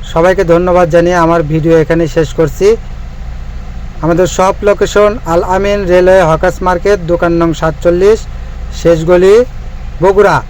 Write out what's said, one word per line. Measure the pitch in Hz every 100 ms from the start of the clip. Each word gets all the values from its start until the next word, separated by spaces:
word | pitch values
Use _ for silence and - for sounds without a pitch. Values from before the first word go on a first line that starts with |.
| -
সবাইকে | 165 175 185 175
ধন্যবাদ | 170 180 180 175
জানিয়ে | 170 170 180
আমার | 165 170 151
ভিডিও | 160 160 165
এখানেই | 156 170 160 165
শেষ | 151 -
করছি। | 156 - 196 226 - - - - - - - - - - - -
আমাদের | 156 170 180 -
শপ | 185 190 -
লোকেশন | - 196 202 208 202 156
আল | 170 214 190
আমিন | 202 202 185
রেলওয়ে | 180 185 190 165
হকার্স | 160 185 175 185
মার্কেট, | 180 202 202 165
দোকান | 170 175 170
নং | 165 160
সাতচল্লিশ, | 160 160 175 175 196 220 - - - - - -
শেষ | 165 165 165
গলি, | 180 190 214 247 - - - - -
বগুড়া। | 175 196 196 151